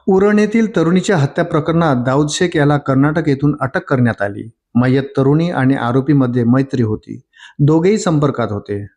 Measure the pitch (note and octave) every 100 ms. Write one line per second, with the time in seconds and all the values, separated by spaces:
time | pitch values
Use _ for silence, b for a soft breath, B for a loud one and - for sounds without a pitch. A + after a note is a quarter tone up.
0 | - F#3+ G3+ G#3 G#3 A3+ A3 F#3 D#3+ F#3
1 | F3+ F3+ C#3 - E3+ D#3 D3+ E3 E3 B2+
2 | A#2+ C#3 D3 - F3 E3 C#3+ D3 - C3+
3 | D3 D#3+ D3+ C3+ D3 C#3+ C3 F#3 - C3+
4 | A#2+ A2 G2+ G#2 A2+ _ _ A#2 B2+ C3+
5 | C3+ - C3+ D3+ E3+ B2+ C3 C3+ A#2 C3
6 | C3+ C#3+ B2+ B2 A#2 C3 C3+ B2+ A2 G#2+
7 | - B2 _ B B B C#3+ D#3+ F#3 G#3+
8 | F#3 D3+ D3 B2 A2 G2+ - G2+ G2+